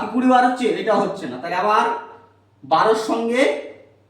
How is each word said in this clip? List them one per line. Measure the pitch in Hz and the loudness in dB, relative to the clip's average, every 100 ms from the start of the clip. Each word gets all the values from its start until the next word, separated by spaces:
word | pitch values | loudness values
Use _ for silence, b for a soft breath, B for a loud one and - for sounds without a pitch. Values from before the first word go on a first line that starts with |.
কি | 208 | 0
কুড়ি | 247 254 | 0 4
বার | 247 254 | 4 4
হচ্ছে? | 254 226 - | 0 -2 -2
এটা | 214 202 | 0 0
হচ্ছে | - - 156 | 0 -6 -10
না। | - | -10
তাহলে | 175 180 | -6 -2
আবার | 208 214 - - - - - _ _ _ | 2 2 0 -4 -10 -20 -20 _ _ _
বারোর | 135 160 202 220 - | -2 2 4 2 0
সঙ্গে | 226 233 247 285 - - - - _ | -2 0 2 0 0 -8 -18 -20 _